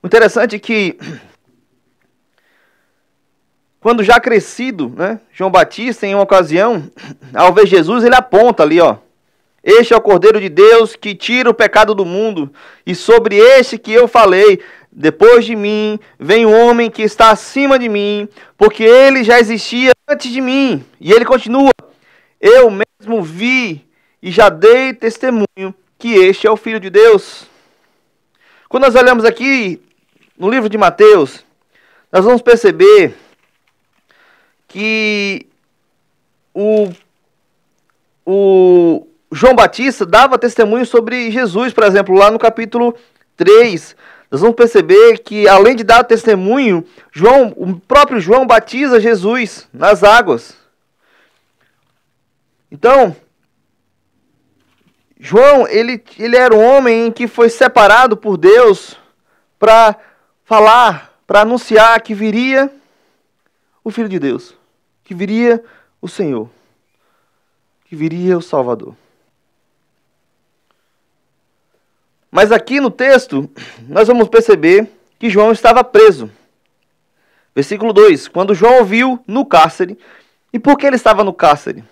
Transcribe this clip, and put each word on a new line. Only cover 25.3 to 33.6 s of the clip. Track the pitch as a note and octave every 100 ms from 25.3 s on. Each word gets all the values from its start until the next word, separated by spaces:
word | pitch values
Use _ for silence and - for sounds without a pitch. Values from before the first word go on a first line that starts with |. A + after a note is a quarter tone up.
| A#3 G3+ - F#3+ - _ _
que | A#3 G#3
este | F#3 F#3+ G#3+
é |
o | A3
Filho | A3+ A3
de | F#3
Deus." | F#3 A3+ G3+ - - _ _ _ _ _ _ _ _ _ _ _ _ _
Quando | B3+ C4+
nós | A#3+
olhamos | B3 A#3+ A3+
aqui | A3+ C4 C4+ G3 D#3+ _ _ _ _ _ _
no | F#3
livro | B3+ G#3+
de | G#3
Mateus, | F#3 - G#3+ G3+ C3+ - _ _ _ _ _ _ _
nós | F3+ G3+
vamos | A#3+
perceber | A#3+ A#3 G#3 D#3+ F#3+ G#3+ D#3+ - _ _ _ _